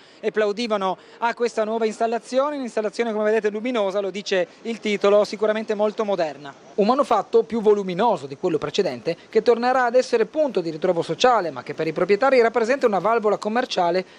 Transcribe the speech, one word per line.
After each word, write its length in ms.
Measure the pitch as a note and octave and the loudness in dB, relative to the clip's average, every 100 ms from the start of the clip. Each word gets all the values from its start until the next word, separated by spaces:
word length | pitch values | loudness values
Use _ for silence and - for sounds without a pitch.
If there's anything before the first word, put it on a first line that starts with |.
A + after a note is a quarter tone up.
| - - | -14 -10
e 100 | A3 | -4
plaudivano 640 | G#3 G#3 G3+ A#3+ G#3 F#3+ F3 - - | -2 -2 -2 -4 -2 -2 -4 -12 -4
a 160 | A#3 | -4
questa 300 | A#3 A#3 - | -2 -4 -2
nuova 220 | G#3+ A3+ A3 | -4 -2 -2
installazione, 680 | G3+ A3+ A3+ - B3+ C#4+ D4 | -2 -2 -2 -4 -2 -2 -4
un'installazione, 560 | A#3+ A3 G#3 - A#3 | -6 -4 -4 -4 -4
come 120 | G#3+ | 0
vedete, 260 | G#3+ A3 G#3 | 0 0 0
luminosa, 500 | G#3+ A#3+ B3 G3 G3+ | -2 -4 -2 -2 -2
lo 100 | G3 | -4
dice 360 | F#3 G3+ F#3+ E3+ - | -6 -2 -2 -2 -6
il 160 | A3+ A3+ | -10 -6
titolo, 460 | A3 G3+ G3+ G#3 | -4 0 4 4
sicuramente 500 | G3 G#3+ G#3+ G#3+ A3 | 2 0 -2 -2 -4
molto 300 | G#3 G#3+ G#3 | -2 -2 -2
moderna. 480 | G#3 F#3+ D#3+ C#3 D3 - - | -2 -2 -4 -6 -16 -18 -8
Un 120 | - G3+ | 0 2
manufatto 560 | C4 B3+ G#3+ - A3+ | 2 2 0 2 2
più 180 | - A3+ | 2 2
voluminoso 680 | G#3 G#3 F#3+ F3 A#3+ F3+ C3+ | 4 2 2 0 0 0 -4
di 100 | C#3 | -6
quello 220 | F#3 D#3 | -2 -2
precedente 580 | D3 - F3+ A#2+ E3 E3+ - | -2 -2 -2 -4 -6 -6 -2
che 140 | A3+ | 0
tornerà 420 | A3+ A#3 B3 B3+ | 4 4 2 2
ad 100 | B3 | 2
essere 320 | B3 B3 A#3 G#3+ | 2 2 0 0
punto 340 | D#4 D4 G3+ | 0 0 -2
di 100 | E3 | -4
ritrovo 320 | D#3 F#3 E3+ | -2 0 0
sociale, 480 | D#3 D#3+ B3 A#3 E3+ | -2 2 4 4 0
ma 120 | C3 | -6
che 120 | - | -10
per 120 | - D#3+ | -6 -4
i 60 | |
proprietari 480 | E3 F3 G3+ C4+ C4 | -2 0 2 4 4
rappresenta 440 | A3+ A#3 A3 C4+ B3 | 4 2 0 2 0
una 120 | G3 | 2
valvola 400 | F#3+ A#3 G#3 F#3+ | 0 0 0 0
commerciale, 680 | G#3 A#3 B3+ - E3+ F3+ F3+ | -2 -4 -2 -2 0 0 -4